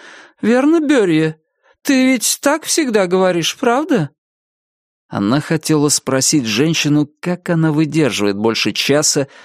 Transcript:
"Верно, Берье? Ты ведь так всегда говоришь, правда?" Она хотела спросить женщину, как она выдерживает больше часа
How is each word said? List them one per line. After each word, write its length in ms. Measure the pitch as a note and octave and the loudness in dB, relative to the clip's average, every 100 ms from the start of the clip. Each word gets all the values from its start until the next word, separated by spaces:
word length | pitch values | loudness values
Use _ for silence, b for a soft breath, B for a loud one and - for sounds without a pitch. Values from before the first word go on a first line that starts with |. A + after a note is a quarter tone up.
| B B B B | B B B B
"Верно, 400 | G#3 B3 D4 E4 | 0 2 2 2
Берье? 600 | C#4+ C#4 F#3+ D#3 D#3+ D#3 _ _ _ _ | 2 2 2 2 0 -4 _ _ _ _
Ты 300 | - C4 C4 | 0 2 2
ведь 260 | B3+ - - | 2 -2 -2
так 240 | C#4 D#4 | -2 -2
всегда 420 | - - C4+ G#3 F#3 | -2 -2 0 0 0
говоришь, 500 | F#3 F#3 F3 D#3 - | 2 2 0 -2 -2
правда?" 520 | B3 A#3+ E4 A#3+ C#3+ - _ _ _ _ _ _ _ _ _ | 0 0 0 0 -2 -8 _ _ _ _ _ _ _ _ _
Она 320 | G#2+ G2+ C#3+ | -4 0 -2
хотела 500 | - E3 - D#3 C#3+ | -2 -4 0 0 0
спросить 560 | - - C3 - D#3 A2+ | -2 -2 -2 0 0 0
женщину, 640 | G#2+ D#3 D#3 D3+ D3 D3 _ | -2 0 0 0 0 -2 _
как 300 | F3+ F3+ - | -8 -6 -2
она 220 | E3 D#3+ | 0 0
выдерживает 640 | D3 D#3 D#3 C#3+ F#2 G2+ G2+ | 0 -2 0 0 0 -2 0
больше 360 | A2+ A2 - | -2 0 -4
часа 560 | - - D3 D3 D3+ C3+ B | -4 0 0 0 -2 -4 B